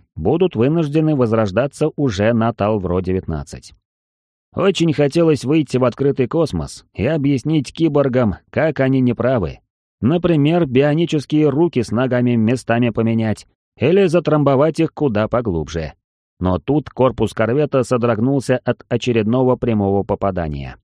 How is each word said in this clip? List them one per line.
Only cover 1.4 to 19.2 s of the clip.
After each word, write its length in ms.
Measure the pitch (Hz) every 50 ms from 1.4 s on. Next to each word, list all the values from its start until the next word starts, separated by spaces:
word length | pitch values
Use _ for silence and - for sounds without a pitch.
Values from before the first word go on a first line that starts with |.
| 110 101 90 110 131 143 - - 151 156 -
уже 380 | - 143 131 101 90 101 110
на 220 | 120 113 110 117 117
Талвро 480 | - 101 104 110 107 90 87 87 92
девятнадцать. 720 | 90 92 92 92 - - 80 76 67 - - 65 - - - _ _ _ _ _ _ _ _ _ _ _ _ _ _ _ _
Очень 400 | - 165 202 185 - 165 165 147
хотелось 500 | - 147 143 - 170 170 160 151 127 -
выйти 320 | 123 151 165 143 - -
в 80 | 123 127
открытый 420 | 123 - - 135 143 135 - 127
космос 600 | 110 - 165 160 139 - 82 73 65 - - - _ _
и 100 | - 92
объяснить 640 | 135 160 156 135 143 143 131 - 147 160 156 127 -
киборгам, 680 | - - 165 165 143 143 139 135 120 127 123 104 85 - _ _
как 320 | - 117 143 160 139 -
они 220 | 135 131 135 131
неправы. 580 | 127 123 117 - 107 123 131 110 90 73 62 - _ _ _ _ _ _ _ _
Например, 640 | - 123 165 175 175 175 170 147 139 147 165 175 170
бионические 840 | 135 120 131 143 147 147 160 175 160 160 151 131 - 151 151 151 147
руки 320 | 127 147 170 170 - -
с 80 | 107 -
ногами 440 | 107 113 131 127 123 123 123 123 120
местами 540 | 117 110 107 127 123 - - 117 117 123 120
поменять 580 | 107 - 113 113 113 113 113 110 104 - - _ _ _ _ _ _ -
или 280 | - 139 185 196 196
затрамбовать 720 | 170 147 175 151 - 151 151 143 139 139 131 147 165 151 -
их 140 | 165 147 -
куда 340 | - 151 139 104 101 110 104
поглубже. 640 | - 120 120 110 87 80 76 71 80 82 80 73 - _ _ _ _ _ _ _ _ _
Но 180 | 90 92 90 85
тут 300 | - - 139 151 139 -
корпус 460 | - - 127 131 110 - 113 104 -
корвета 480 | - 110 107 120 147 151 139 - 135
содрогнулся 760 | 120 - 131 120 113 120 117 104 117 135 139 139 - - 127
от 300 | 123 - - 120 - - _
очередного 680 | 127 117 - 123 117 113